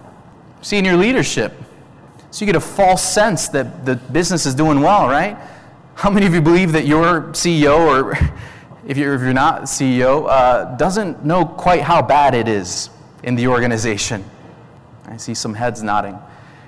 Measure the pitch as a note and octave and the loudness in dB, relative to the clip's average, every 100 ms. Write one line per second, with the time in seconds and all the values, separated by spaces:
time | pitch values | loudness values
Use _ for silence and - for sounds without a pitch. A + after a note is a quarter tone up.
0 | - - - - - - - G3+ F#3+ F3 | -20 -20 -20 -20 -20 -16 -4 -2 2 2
1 | A3 C4 - - G#2 - - - - - | 2 2 -2 -2 -4 -8 -20 -20 -20 -20
2 | - - - - G#3 D#3+ - - F#3+ F#3 | -20 -20 -16 -6 -2 -2 -2 2 4 4
3 | - G#3 A3 D#3 - C#3+ A#2+ - B2+ B2+ | 0 2 2 0 -2 -4 -4 -6 -4 -4
4 | - D3 F3 F3 C#3 B2+ D#3 C#3 D#3 G3+ | -2 -2 -2 -2 -2 0 2 2 4 2
5 | C3 C#3+ G3 G#3+ - - - - - - | 2 0 -2 -6 -18 -20 -20 -20 -20 -4
6 | G3+ G3+ G3 E3+ D#3 F3 F#3 D#3 C#3+ D#3 | 0 2 2 4 4 4 4 0 2 2
7 | E3+ E3 - - F3 D#3+ C#3+ D#3 D#3+ C3 | 2 0 -4 -4 -2 2 4 4 4 2
8 | B2+ - - - - - - - - B2+ | 0 -2 -2 -4 -18 -20 -20 -16 -8 -4
9 | C#3+ C3+ B2+ C3 D3+ - C3+ - C3 B2+ | -2 -2 0 0 0 -2 -6 -4 0 2
10 | B2+ D3 C#3+ C3 B2+ A#2+ F2 B2+ E3 G3 | 2 2 2 2 4 2 -2 -4 -2 -2
11 | F#3+ C#3 D3 F3+ D#3+ - F3+ E3+ - E3+ | -6 -6 -2 0 -2 -2 0 2 2 2
12 | B2 C#3+ C#3+ B2 A2+ G#2 F2 - - - | 4 4 4 2 0 -2 -4 -10 -10 -16
13 | - - B2 B2 B2 B2 A#2+ A2+ A2+ G2+ | -20 -12 -6 -2 2 2 0 -2 -2 -4
14 | - G#2+ G2 - - - - - - - | -6 -8 -10 -20 -20 -20 -20 -20 -20 -20
15 | - A2+ - A2+ A2+ G#2+ B2 G#2+ G#2+ G#2 | -20 -16 -10 -8 -8 -6 -6 -6 -4 -4
16 | G2+ F#2+ - - - - | -4 -10 -20 -20 -20 -20